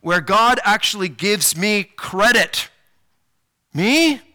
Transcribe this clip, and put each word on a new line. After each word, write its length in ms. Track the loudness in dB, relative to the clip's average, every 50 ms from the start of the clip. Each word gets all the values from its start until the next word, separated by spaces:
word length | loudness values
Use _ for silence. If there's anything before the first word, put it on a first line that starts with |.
| _
where 180 | 0 -2 -2
God 400 | 0 2 2 4 4 4 2 2 2
actually 460 | 0 0 0 0 -4 -4 -2 -6 -6
gives 480 | -6 -4 -2 -2 -2 0 -2 -4 -2
me 260 | -2 -2 0 0 -2 -2
credit. 840 | _ _ -14 -14 -10 -2 0 2 4 4 2 2 0 -2 -8 -8 -8 _ _ _ _ _ _ _ _ _ _ _ _ _ _ _ _ _ _ _ _ _
Me? 460 | -2 0 0 2 2 2 2 0 -2 -8 _ _